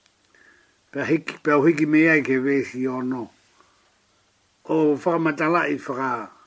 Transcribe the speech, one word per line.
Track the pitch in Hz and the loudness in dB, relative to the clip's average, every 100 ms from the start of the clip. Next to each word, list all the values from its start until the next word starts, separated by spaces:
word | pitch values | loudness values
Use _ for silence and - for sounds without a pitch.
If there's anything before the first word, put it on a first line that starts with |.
| _ _ _ _ _ _ _ _ _ | _ _ _ _ _ _ _ _ _
pe | 139 | -8
hiki, | 131 156 - - | -2 -2 -4 -6
pe | 156 | 0
au | 147 156 | 2 4
hiki | 151 151 | 2 2
me | 156 165 | 4 4
ai | 156 | 4
ke | 131 131 | 2 0
vesi | 135 139 - 123 131 | 0 0 -2 -4 -6
ono. | 127 127 127 104 _ _ _ _ _ _ _ _ _ _ _ _ _ | -4 -6 -6 -10 _ _ _ _ _ _ _ _ _ _ _ _ _
O | - 156 151 139 | -4 2 2 2
whakamatala | 175 165 160 147 160 170 147 | 0 0 0 0 0 0 0
i | 143 | -4
whaka | - 127 131 117 104 - | -6 -6 -4 -6 -10 -18